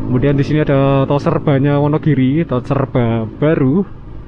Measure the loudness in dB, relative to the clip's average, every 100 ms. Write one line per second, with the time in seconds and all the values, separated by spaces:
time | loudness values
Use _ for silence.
0 | -2 0 0 0 0 0 2 2 2 2
1 | 2 0 0 -2 0 2 2 2 0 0
2 | 0 2 2 0 0 -4 -2 -2 0 0
3 | 0 0 -4 -2 0 2 2 2 -2 -8
4 | -14 -16